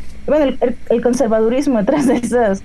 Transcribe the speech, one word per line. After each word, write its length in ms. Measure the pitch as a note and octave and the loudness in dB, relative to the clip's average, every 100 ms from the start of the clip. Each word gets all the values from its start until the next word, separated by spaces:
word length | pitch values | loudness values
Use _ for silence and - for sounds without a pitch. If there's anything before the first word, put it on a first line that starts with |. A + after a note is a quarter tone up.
| - - - | -8 -8 -2
bueno, 200 | D4+ C4+ | 0 0
el, 120 | - | 0
el, 160 | A#3+ A#3+ - | -2 -4 -2
el 140 | A#3+ | 0
conservadurismo 760 | A#3+ B3 A3+ A3 A3+ B3+ D4 A#3 | 0 0 0 2 2 0 0 0
atrás 300 | G3 D4 B3 | 2 2 2
de 80 | A#3+ | 0
estas 460 | A#3 A#3+ A3 G3 | 0 0 0 0